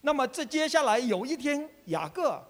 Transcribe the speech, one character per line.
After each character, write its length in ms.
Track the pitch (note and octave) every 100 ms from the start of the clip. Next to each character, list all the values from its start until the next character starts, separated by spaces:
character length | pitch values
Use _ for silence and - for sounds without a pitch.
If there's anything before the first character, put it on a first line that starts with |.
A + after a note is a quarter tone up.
那 120 | C#4+
麼 140 | D4 C4+
這 180 | - C4
接 220 | D#4 D#4
下 140 | D#4+
來 160 | C#4 A3
有 260 | B3 F#3+ B3+
一 100 | D4+
天， 320 | C4+ C#4+ D4+ - -
雅 220 | D#3+ D#3+
各 340 | - D#4+ C#3+ -